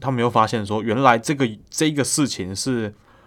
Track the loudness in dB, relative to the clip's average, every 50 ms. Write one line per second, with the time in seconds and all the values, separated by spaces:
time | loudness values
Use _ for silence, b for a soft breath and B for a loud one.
0 | -4 -4 0 0 0 2 4 4 4 4 2 -2 -4 -2 -4 -2 -2 0 0 4
1 | 4 4 4 4 2 -2 -2 0 -2 -2 -4 -6 -16 -8 -2 0 0 2 2 0
2 | 0 0 0 0 0 0 -2 -4 -6 -6 -6 -6 -4 -4 -2 -2 -4 -6 -8 b
3 | b b b b b